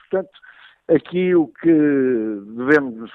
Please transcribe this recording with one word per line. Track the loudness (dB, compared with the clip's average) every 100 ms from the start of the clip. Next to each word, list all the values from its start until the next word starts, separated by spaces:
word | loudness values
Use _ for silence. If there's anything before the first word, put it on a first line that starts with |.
| -8
Portanto, | -6 -8 _ -20 _ -20 _ 0
aqui | 0 0 -2 2
o | 2 0
que | -2 2 2 2 2 0 -2 -4 -8 -12 -6
devemos | 2 2 2
nos | -10 -16